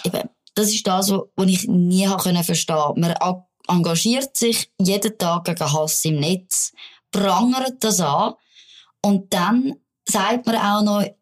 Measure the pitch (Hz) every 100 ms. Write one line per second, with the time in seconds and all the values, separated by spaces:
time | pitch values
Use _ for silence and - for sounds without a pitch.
0 | 175 - - _ _ - 208 214 202 185
1 | 196 196 - - 190 185 - 180 175 185
2 | 196 185 180 175 170 165 - 156 147 -
3 | 170 - 180 185 - _ - 175 170 165
4 | 226 254 269 - 233 226 - - 185 202
5 | 220 214 175 170 175 170 151 156 156 -
6 | 160 151 147 185 - - - - - -
7 | _ 196 196 180 247 254 262 262 220 185
8 | 156 151 220 - _ _ - - - _
9 | 208 196 190 190 180 240 269 277 _ _
10 | - 214 190 247 233 226 202 208 208 208
11 | - -